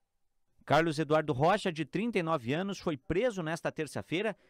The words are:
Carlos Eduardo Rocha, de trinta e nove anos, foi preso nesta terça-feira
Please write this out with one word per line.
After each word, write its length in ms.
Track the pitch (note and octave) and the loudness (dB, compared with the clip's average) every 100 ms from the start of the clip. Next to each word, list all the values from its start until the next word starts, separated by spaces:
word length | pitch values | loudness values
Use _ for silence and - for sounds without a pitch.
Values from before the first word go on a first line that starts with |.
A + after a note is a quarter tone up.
| _ _ _ _ _ _ - | _ _ _ _ _ _ 2
Carlos 320 | C#3+ E3 D3 | 2 4 0
Eduardo 360 | D3 D#3 D3+ | 2 2 2
Rocha, 380 | B2 D#3+ G#3 G3 | 2 4 4 0
de 140 | D#3 D3+ | -4 -4
trinta 320 | E3+ A#3 G3+ | -2 -2 -2
e 60 | |
nove 280 | D#3+ D#3+ A#2 | 0 -2 0
anos, 280 | D3+ G3 F#3 | -2 -2 -4
foi 180 | F3+ C#3 | -4 -4
preso 460 | - D#3+ B3 F#3+ | -2 0 2 0
nesta 280 | D#3 E3 D3+ | -4 -4 -4
terça-feira 640 | - D3+ A2 - D#3+ G#3+ - _ | -4 -6 -6 -4 -2 -2 -4 _